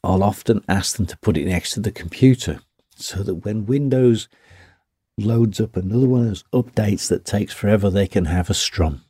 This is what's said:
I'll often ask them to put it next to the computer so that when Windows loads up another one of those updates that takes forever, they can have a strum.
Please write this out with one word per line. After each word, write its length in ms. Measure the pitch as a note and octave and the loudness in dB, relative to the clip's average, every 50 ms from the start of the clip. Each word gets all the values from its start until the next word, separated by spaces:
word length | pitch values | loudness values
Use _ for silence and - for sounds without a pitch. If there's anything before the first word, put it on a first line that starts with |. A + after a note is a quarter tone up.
| - | 0
I'll 180 | F#2 F#2 F#2+ | 0 0 2
often 420 | F#2+ G#2 G#2 - - - A2+ G2+ - - | 2 0 -2 -2 0 0 0 0 0 -2
ask 260 | F#2 G2 - - - | -2 -2 -2 -4 -4
them 120 | - F#2+ | -4 -4
to 100 | E2 - | -6 -6
put 200 | _ - G#2+ E2+ | _ -2 -2 0
it 100 | D#2+ C#2+ | 0 0
next 240 | F2+ F#2 E2+ - - | 0 -2 -2 -2 -4
to 80 | - G#2+ | -8 -4
the 120 | G2+ G#2+ | -4 -6
computer 720 | - - - E2+ - - C3 C3 B2+ - - - D2+ - _ _ _ _ _ _ _ | -6 -6 -14 -14 0 4 4 4 4 4 -2 -8 -8 -8 _ _ _ _ _ _ _
so 280 | _ - - - F#2 G2 | _ -14 -10 -6 -6 -4
that 200 | - F#2 E2 - | -4 -6 -6 -6
when 220 | G#2 G#2+ A2 G2+ | -6 -6 -4 -2
Windows 640 | G#2 C3 C#3+ C#3+ C3+ C3 C3 B2+ B2 A2+ G#2+ - _ _ _ _ _ - - - _ _ _ _ _ _ _ _ _ _ | -2 -2 0 0 0 2 4 6 4 4 2 -2 _ _ _ _ _ -20 -20 -20 _ _ _ _ _ _ _ _ _ _
loads 420 | - G2+ A2 A#2 A#2 A#2 A2 G2 - | -4 -2 0 2 2 2 2 2 -2
up 160 | A2 A2 - | -4 -4 -4
another 320 | F#2 F#2+ F#2+ G#2+ B2 C3+ | -6 -4 0 0 2 2
one 140 | B2+ B2+ B2 | 4 4 2
of 60 | A#2+ | 2
those 160 | A2+ G2 - - _ - | 0 -2 -6 -8 _ -2
updates 540 | B2+ A#2+ - _ - - G#2 G#2 - - - | -2 -2 0 _ 0 0 0 0 -2 0 -2
that 160 | - - _ | -2 -2 _
takes 260 | - - G#2 G2+ - | -4 -2 -2 -2 -4
forever, 380 | - - - G2+ G#2+ G#2+ G2 G2 | -6 -4 2 2 2 4 2 2
they 180 | F2+ G2+ G2 | 2 2 0
can 180 | - - G2+ F2+ | 2 0 0 0
have 260 | D2 F2 F2+ F2 - | 2 0 -2 0 0
a 20 | - | -2
strum. 480 | - - - - - E2 D#2 C#2+ B1+ _ | -2 -2 -4 0 0 0 0 -2 -6 _